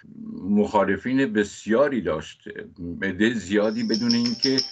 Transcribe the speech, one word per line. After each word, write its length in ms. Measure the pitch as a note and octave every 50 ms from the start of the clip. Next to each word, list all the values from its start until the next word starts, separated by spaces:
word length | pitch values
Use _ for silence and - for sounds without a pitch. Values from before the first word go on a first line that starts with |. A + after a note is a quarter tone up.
| - - - - - F2 F2 - -
مخالفین 880 | F#2+ G#2 G#2 G#2 - - G#2 F#2+ F#2+ G2 F2 - B2 C3 C3+ C3+ A#2 G#2
بسیاری 680 | G#2+ G#2 G2+ - - - G2+ G#2+ A#2 C#3+ D3 C#3 A2+
داشت، 420 | F2 F2 D#2 D#2+ - - - - _ - - - - D#2 - - E2+ E2+ F2 -
عدهٔ 320 | F#2 G2 F2+ F2 G#2+ A#2 B2+
زیادی 500 | A2 F2+ F2 G2+ G#2 G#2 A2+ A2 A#2+ A#2
بدون 280 | G#2+ A2+ G#2 A#2+ -
اینکه 460 | A#2 A#2 A#2+ A#2+ A2+ - - C3+ C3 C3+ - -